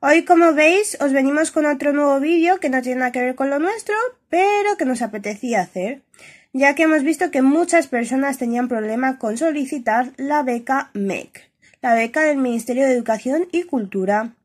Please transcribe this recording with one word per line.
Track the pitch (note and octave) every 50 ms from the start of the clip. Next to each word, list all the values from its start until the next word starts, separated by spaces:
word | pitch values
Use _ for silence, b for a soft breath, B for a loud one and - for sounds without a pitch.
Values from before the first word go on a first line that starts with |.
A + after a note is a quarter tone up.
Hoy, | - C4+ D4+ E4 E4
como | - F4 E4 E4+ E4 D#4
veis, | C#4+ D4+ D#4 F4 G4 G#4+ - - -
os | - C#4+
venimos | C4+ C#4 C4+ C4+ C#4+ D4+ D#4+ D#4
con | - D#4+ D4+
otro | D4 D4 C#4 - D4
nuevo | C#4+ C#4+ D4 C#4+ C#4 C#4
vídeo | C4+ D4+ E4+ E4+ D#4+ E4+ F#4 F#4
que | - D4
no | B3+ C4
tiene | B3 B3+ B3+ B3+
nada | B3+ B3
que | B3 B3+
ver | B3 B3+ B3+
con | B3+ C4+ C#4
lo | C#4 C#4+
nuestro, | D4+ F4+ G#4+ A4+ - - G#4 G#4+ A#4 B4+ B4 _ _ _
pero | - E4+ F#4 G4+ G#4 G#4 G4+ G#4 G#4 -
que | D#4
nos | B3+ B3+ A#3
apetecía | A#3+ G#3+ G3+ G#3+ G3+ G#3 A3 G#3 - B3 A#3 G#3
hacer, | F3+ - _ F#3+ F3+ G#3 C#4 C#4+ _ _ B B B B B B B B _
ya | C4 C4+ C#4 C#4+
que | D4 E4
hemos | D#4+ D#4 D#4 C4
visto | D4+ D#4+ - F#4 E4
que | C#4+ C#4
muchas | C4 C4+ C#4+ D#4+ F4 F4 - E4+ E4 -
personas | - A#3+ A#3+ A3+ B3 C4 C4+ C#4 C4 C4+
tenían | B3+ A#3 A#3 A#3+ B3 B3
problema | B3 A3+ G#3+ G#3+ A3 A#3 C4 C4 C4 C4
con | - A3 G#3+ A#3
solicitar | D4+ E4 D4+ D4 C#4 C4 - D4 A#3 - G#3+ A#3 B3+ B3 B3+
la | - C4 C#4 D4 D4
beca | C#4+ B3+ A#3+ A#3+ A#3 - C4+ C4+ C4+ - _
mec, | G3+ G3+ G3 F3 G2 - - _ - - _ _ _ b b b b
la | - B3+ A#3
beca | A#3 A3+ A3+ A#3 D4+
del | D#4 D4+ D4 C#4
Ministerio | C4 B3 A#3+ A#3 A#3 - B3 B3 C#4
de | C4+ B3+
Educación | B3 A#3+ A#3 A3 G#3+ - B3+ C4 D#4+ F4+ F4
y | - E4+ F4
Cultura. | F4 - C4 G#3+ F#3 - G3 F#3 F#3 G3+ G#3 A3 A#3 - _ _